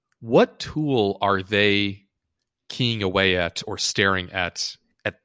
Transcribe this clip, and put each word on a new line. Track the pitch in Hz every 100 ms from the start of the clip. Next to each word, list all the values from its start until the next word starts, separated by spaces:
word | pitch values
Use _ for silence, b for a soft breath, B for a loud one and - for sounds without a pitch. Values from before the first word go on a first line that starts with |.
| _ _
What | 113 147 254 -
tool | - 151 151 123 101 -
are | 101 98
they | 92 104 104 101 101 98 _ _ _ _ _ _ -
keying | - 120 110
away | 95 95 95 90
at | 85 - -
or | 95
staring | - - 98 95 90
at, | 95 87 - - - _ _ 107
at | -